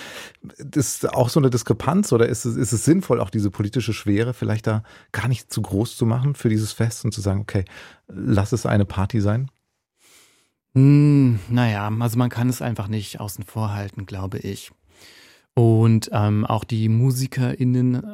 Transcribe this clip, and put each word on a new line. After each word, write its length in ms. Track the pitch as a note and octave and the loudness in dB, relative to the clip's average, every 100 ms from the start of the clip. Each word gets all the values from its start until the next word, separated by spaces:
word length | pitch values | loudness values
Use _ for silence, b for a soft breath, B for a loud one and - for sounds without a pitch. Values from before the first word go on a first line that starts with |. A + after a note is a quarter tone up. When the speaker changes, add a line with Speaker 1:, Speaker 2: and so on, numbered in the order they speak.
| B B B B - - C#3+ | B B B B -20 -18 -6
Speaker 1:
Ist 340 | D3+ - - - | -2 -2 -2 -4
auch 140 | - A#2+ | 0 0
so 100 | E3 | 2
eine 100 | C3 | 2
Diskrepanz 640 | A#2+ - A2+ - F3+ G3+ | 2 -2 -2 0 0 2
oder 160 | A#2 A#2 | 2 2
ist 160 | A#2+ | 0
es, 120 | B2 A#2 | -4 -2
ist 160 | G#2+ | 0
es 120 | A2 | 0
sinnvoll, 360 | - F3+ - B2 | 2 2 2 0
auch 100 | G2+ | 0
diese 220 | A2 G2+ | 0 -2
politische 400 | - G#2 C3 A2 | 0 -2 -2 -4
Schwere 420 | G#2 G#2 G2+ A#2 | -4 0 0 0
vielleicht 320 | B2 G#2+ G#2+ A2 | -2 -2 -2 0
da 160 | A2 B B B | -2 B B B
gar 160 | - A#2+ | -4 -2
nicht 240 | B2 - | -2 -4
zu 100 | - | -6
groß 340 | G#2 G2 A#2 - | -2 -2 -2 -2
zu 100 | A2+ | 0
machen 280 | A#2+ C3+ | 0 0
für 140 | C#3 A#2+ | 0 0
dieses 240 | A2 G#2+ | 0 -2
Fest 320 | - A#2 - | -2 -2 -2
und 100 | A2+ | -6
zu 60 | G#2+ | -4
sagen, 200 | G2+ G2 | -2 -2
okay, 240 | G#2 G2+ F2+ B B B - | -2 -4 -4 B B B -16
lass 420 | F#2+ - G2 G2 | -6 0 2 2
es 160 | A2 - | -2 0
eine 180 | G#2+ | 2
Party 360 | G2 - F#2+ A2 | 0 -2 -2 0
sein? 280 | G2+ A2 C3+ _ _ _ _ b b b b b b _ _ C3 | 0 0 -4 _ _ _ _ b b b b b b _ _ 4
Speaker 2:
Hm, 640 | C#3 D3 D3 C#3+ C3 A2 F2+ | 6 8 6 6 4 2 0
na 200 | A#2+ A#2+ | 0 2
ja, 180 | G2+ G#2 A2 | 0 -2 -2
also 180 | A#2+ A#2 | -2 0
man 120 | B2 | 0
kann 180 | A#2+ B2 | 0 -2
es 120 | B2 | -2
einfach 280 | B2 A2 G2+ | -4 -6 -4
nicht 320 | G#2+ G2+ - | -6 -8 -10
außen 240 | G#2+ - | -10 -10
vor 280 | G#2 A2+ G#2+ | -10 -6 -4
halten, 340 | G2+ G2+ - G2 | -4 -8 -10 -12
glaube 320 | G2 F#2+ - | -8 -8 -8
ich. 340 | - G2 - _ B B B B B B B | -8 -10 -14 _ B B B B B B B
Und, 560 | - A#2 A2 A2+ A2+ - | 2 4 6 6 4 2
ähm, 320 | A2 G#2 G#2 | 0 2 2
auch 200 | G#2+ A2 | 0 -2
die 240 | - A2+ A2 | -2 -2 0
MusikerInnen 1160 | A2+ C3 B2+ C3 - B2 - B2 B2 B2+ B2 G#2+ | 2 2 0 -2 -2 -2 0 0 2 0 0 -4